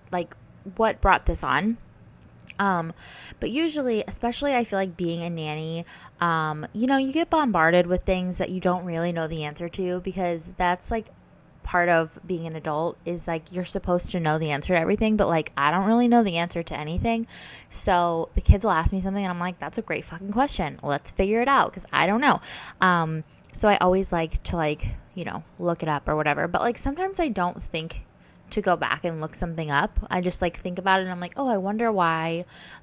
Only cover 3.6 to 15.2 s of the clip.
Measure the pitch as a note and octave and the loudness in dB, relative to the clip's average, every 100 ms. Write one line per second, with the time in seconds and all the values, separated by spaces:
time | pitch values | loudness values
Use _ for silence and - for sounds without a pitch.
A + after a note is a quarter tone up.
3.6 | E4 D4+ B3+ A3 G3+ - A#3 A#3+ C#4+ B3+ | -2 0 -2 -2 -2 -4 -4 -2 0 0
4.6 | A#3 G3 F#3+ E3 F3 E3+ E3+ E3 D#3 D3+ | 0 -2 -2 -2 -4 -2 -4 -6 -6 -6
5.6 | D#3+ E3 E3+ - - - F3 D#3+ D#3 D3+ | -6 -8 -10 -16 -20 -4 0 0 0 -4
6.6 | D3+ G#3 B3+ C4+ C4+ D4 E4+ D#4+ C#4 F#3 | -8 -2 2 2 2 0 0 2 2 4
7.6 | D#3+ F3 F3 F3+ - F#3 F3+ F3+ F#3+ F#3 | 6 6 4 2 0 0 0 -2 -4 0
8.6 | F3+ F3+ F#3 E3 F3 E3+ D#3+ D#3+ D3+ D3+ | 0 0 -2 -2 -2 -2 -4 -4 -6 -6
9.6 | E3+ F3+ F#3 F3+ F#3 F#3 F3+ E3+ E3 F#3 | -8 -4 -2 -2 -4 -2 -2 -2 -6 -2
10.6 | F3+ F3+ - A3+ G#3+ - - - - - | 0 0 -2 -4 -6 -18 -20 -20 -20 -16
11.6 | - F3+ F3 E3 D#3+ - E3+ F3+ E3 D#3+ | -2 2 4 4 2 -6 -6 -6 -4 -6
12.6 | D#3+ D3+ E3 - - F3 E3+ E3 D#3+ F3+ | -4 -2 -2 -4 -6 -6 -4 -6 -6 -8
13.6 | F3 - - F3+ - F3+ D#3+ D#3 D#3 C#3 | -6 -4 0 0 2 0 0 0 0 -2
14.6 | - F3+ E3 G#3 A3 G#3+ | 0 2 2 2 2 4